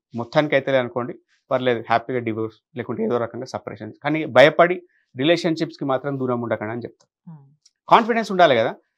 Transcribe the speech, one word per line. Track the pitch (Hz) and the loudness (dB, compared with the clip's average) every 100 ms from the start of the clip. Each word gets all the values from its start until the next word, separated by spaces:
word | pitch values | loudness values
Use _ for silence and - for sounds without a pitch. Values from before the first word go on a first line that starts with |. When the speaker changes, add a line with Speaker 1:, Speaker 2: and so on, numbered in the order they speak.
| _ | _
Speaker 1:
మొత్తానికి | 117 117 156 147 | -12 -2 -2 0
అయితే | 143 139 135 | 0 2 0
అనుకోండి, | 120 123 127 - _ _ - | 0 -4 -8 -10 _ _ -4
పర్లేదు, | 131 127 117 | -2 0 -2
హ్యాపీగా | 113 117 - 127 | 0 0 0 -4
డివోర్స్ | 117 107 110 - _ - | -4 -6 -8 -10 _ -12
లేకుంటే | 113 117 | -8 -6
ఏదో | 220 120 | -2 -2
రకంగా | 113 117 | -4 -8
సపరేషన్, | 131 104 - 107 110 - | -12 -12 -12 -14 -14 -10
కానీ | 147 156 | -6 -4
భయపడి | 143 120 151 156 175 185 - _ _ 123 | 2 6 6 6 2 0 -10 _ _ -4
రిలేషన్‌షిప్స్‌కి | 147 170 175 156 160 - | 0 0 0 -4 -6 -6
మాత్రం | 143 131 143 139 | -4 -4 -4 -4
దూరం | 127 120 | -4 -4
ఉండకండి | 117 110 107 | -4 -4 -6
అని | 120 | -8
చెప్తా. | 110 - _ _ - | -12 -16 _ _ -20
Speaker 2:
Hmm. | 156 139 _ _ _ - | -20 _ _ _ _ 4
Speaker 1:
కాన్ఫిడెన్స్ | 196 226 226 214 | 4 6 -2 -2
ఉండాలి | 185 165 120 | 4 6 6
కదా, | 123 - _ | 2 -4 _